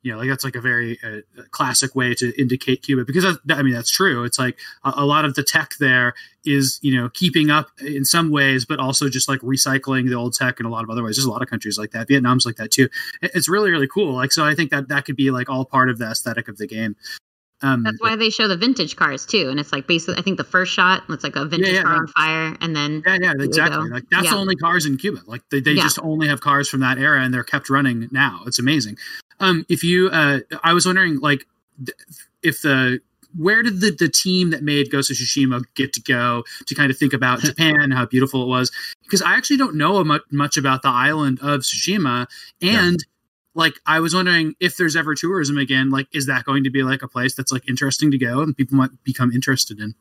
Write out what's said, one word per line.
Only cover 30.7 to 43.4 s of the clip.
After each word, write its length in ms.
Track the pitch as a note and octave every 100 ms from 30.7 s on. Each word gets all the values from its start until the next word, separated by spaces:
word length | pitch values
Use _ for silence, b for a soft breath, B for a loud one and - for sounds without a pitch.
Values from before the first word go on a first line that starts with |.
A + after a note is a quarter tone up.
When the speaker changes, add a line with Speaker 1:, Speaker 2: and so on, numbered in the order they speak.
Speaker 1:
was 140 | E3+ F3+
wondering, 320 | F#3 F#3+ C#3+
like, 280 | C#3+ C#3 - _ _ -
th-, 120 | B2+ - - - - _
if 180 | - C#3
the, 380 | D3+ C3+ B2+ B2 _ _ _ E3+
where 260 | E3+ A3
did 160 | A#3 F#3+
the, 100 | G#3
the 180 | D#3 E3
team 420 | - F#3 F#3 F3+
that 120 | D#3
made 280 | D3 C#3+ C#3
Ghost 200 | C#3+ C3+
of 60 | C3
Tsushima 460 | B2 - C3+ B2 B2
get 180 | - B2+
to 60 | -
go 420 | - B2 A#2+ A#2+ A#2 B -
to 80 | C#3
kind 140 | C#3+
of 40 | C3
think 160 | C#3+
about 280 | B2+ B2+ B2
Speaker 3:
<laughs> 160 | A#2+ A#2+
Speaker 1:
Japan, 340 | D#3+ D3+ C#3+
how 160 | B2+ A#2+
beautiful 380 | B2+ C3+ C3+
it 20 | B2+
was? 240 | B2+ B2+ B B B
Because 180 | - F#3+
I 140 | F3 G#3+
actually 200 | - C#4
don't 180 | B3+
know 280 | D3+ D3+ G3+
mu-, 140 | D#3 D3+ -
much 260 | C#3+ C#3+ D#3
about 260 | C3+ C3
the 60 | C#3
island 500 | B2 C3+ D#3 C#3+ B2+
of 220 | C#3+ C#3+
Tsushima, 640 | - - - G#3 C#3+ B2 B2 B B _
Speaker 3:
Yeah. 240 | F3 A3 F3
Speaker 1:
and, 180 | F3 - _ _ _